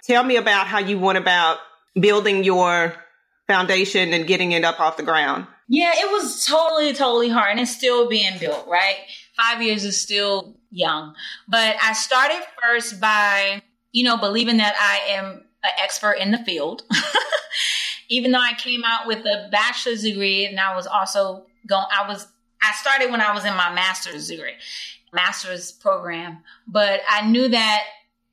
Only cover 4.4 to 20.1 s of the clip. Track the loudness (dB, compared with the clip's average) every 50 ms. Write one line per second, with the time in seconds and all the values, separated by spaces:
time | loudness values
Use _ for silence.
4.4 | 0 0 2 2 2 2 2 2 0 0 0 -2 -2 0 0 2 2 0 -2 -4
5.4 | -6 -12 -18 _ _ 0 0 2 2 2 2 2 0 0 0 -2 -2 -4 -6 -4
6.4 | -2 2 2 2 2 2 2 2 0 0 0 0 0 2 2 2 2 2 2 2
7.4 | 2 2 0 0 -2 -4 -4 -2 0 2 4 4 2 2 2 0 0 -2 -2 -4
8.4 | -4 -4 -4 -4 -4 0 0 2 2 2 0 -4 -8 -16 -18 -20 -20 _ _ 0
9.4 | 0 0 0 0 0 -2 -2 -2 -2 -4 -4 -4 -4 -2 -2 0 0 0 0 -2
10.4 | -4 -8 -16 _ _ _ -4 -2 0 0 0 -2 -6 -10 -14 -16 -16 -16 -16 -16
11.4 | _ -2 0 2 2 2 2 0 0 0 0 -2 -2 0 2 2 2 2 0 -2
12.4 | -8 -12 -6 -2 0 0 0 0 -2 -4 -4 -2 0 2 4 4 4 2 2 2
13.4 | 2 0 -2 -4 -10 _ _ _ _ _ -2 0 2 2 2 0 0 0 0 0
14.4 | 0 2 2 2 2 2 2 2 2 2 0 0 -2 -2 -4 -4 -6 -8 -12 -16
15.4 | -20 _ _ _ -4 -4 -2 -2 -2 -4 -4 -2 0 0 0 0 0 0 0 0
16.4 | -2 -4 -4 -4 -4 -6 -6 -10 -4 -2 -2 -2 0 0 -2 -2 -2 -2 -4 -4
17.4 | -4 -6 -6 -4 -4 -4 -4 -4 -6 -8 -10 -12 -6 -4 -2 0 2 2 2 2
18.4 | 2 0 -2 -4 -6 -6 -6 -2 -2 -2 -2 -2 -2 -4 -6 -4 -2 -4 -4 -4
19.4 | -4 -2 0 0 0 0 -2 -4 -4 -4 -4 -2 -2 -4